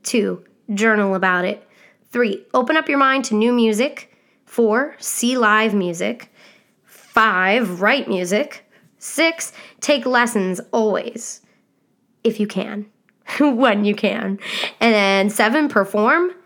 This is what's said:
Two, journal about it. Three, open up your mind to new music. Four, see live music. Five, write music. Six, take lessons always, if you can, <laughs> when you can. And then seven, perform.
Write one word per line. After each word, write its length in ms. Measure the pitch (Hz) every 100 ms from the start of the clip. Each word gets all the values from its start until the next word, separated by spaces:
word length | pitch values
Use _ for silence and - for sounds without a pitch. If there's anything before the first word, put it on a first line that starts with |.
Two, 420 | - 240 95 85 _ _ -
journal 400 | 202 226 214 196
about 300 | 190 185 180
it. 220 | 180 208 _ _ _ _ _
Three, 340 | 240 233 196 _
open 220 | 247 240 320
up 120 | 311
your 100 | 277
mind 260 | 269 269 269
to 80 |
new 180 | 214 233
music. 600 | 247 226 208 277 - - _ _ _
Four, 500 | _ - 226 220 302 -
see 380 | - - 240 254
live 380 | 214 214 220
music. 580 | 202 175 170 202 240 - _ - _ _ _
Five, 960 | _ - - - 220 185 185 226 214 175
write 280 | 202 277 -
music. 560 | 190 180 208 294 - _ _ _ _
Six, 540 | - - 330 330 - - - _
take 260 | - 294 254
lessons 540 | 247 240 214 185 180 -
always, 680 | 233 220 190 233 233 - - _ _ _ _ _ _ _ _
if 160 | 233 214
you 60 | 208
can, 400 | 196 214 208 208 _ _
<laughs> 260 | _ - -
when 440 | 294 233 254 208
you 100 | 208
can. 440 | 202 202 196 196 196 - - - -
And 140 | 233
then 360 | 214 196 196 202
seven, 380 | 208 220 - 294
perform. 640 | 220 196 208 220 320 359 -